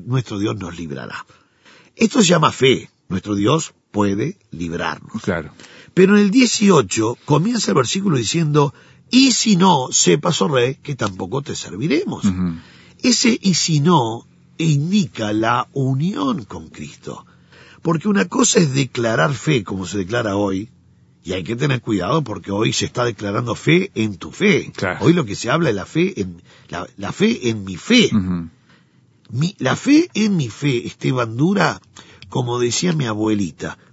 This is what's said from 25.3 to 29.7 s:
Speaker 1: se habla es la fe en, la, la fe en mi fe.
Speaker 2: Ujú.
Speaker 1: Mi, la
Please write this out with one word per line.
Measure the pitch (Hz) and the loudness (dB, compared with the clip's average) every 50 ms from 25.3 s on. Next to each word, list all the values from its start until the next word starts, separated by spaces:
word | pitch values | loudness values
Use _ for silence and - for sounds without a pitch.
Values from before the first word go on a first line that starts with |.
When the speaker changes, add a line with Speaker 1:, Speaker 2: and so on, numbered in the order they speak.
| 92 | -6
Speaker 1:
se | - - 117 | -6 -2 -2
habla | 139 165 170 139 | 0 0 0 0
es | 107 | -2
la | 95 90 | -2 -6
fe | - - 156 180 190 - 110 | -4 -2 -2 -2 -2 -2 -6
en, | 95 92 85 87 - - - - - - | -8 -8 -10 -14 -20 -20 -20 -20 -16 -12
la, | - 85 90 - _ | -10 -10 -10 -12 _
la | - 101 95 | -10 -10 -8
fe | - - 190 226 233 - 123 120 | -2 0 0 0 0 0 -2 -4
en | 110 107 95 | -4 -4 -6
mi | 95 92 | -8 -10
fe. | 78 - - 233 247 170 120 117 | -8 -2 2 4 4 4 4 2
Speaker 2:
Ujú. | 107 92 92 90 87 82 82 - _ _ _ _ _ _ _ _ _ _ _ _ _ _ - | 0 0 -2 -4 -6 -6 -10 -14 _ _ _ _ _ _ _ _ _ _ _ _ _ _ -10
Speaker 1:
Mi, | 107 123 156 185 - - | -4 -4 -4 -4 -4 -2
la | 131 131 | -2 -2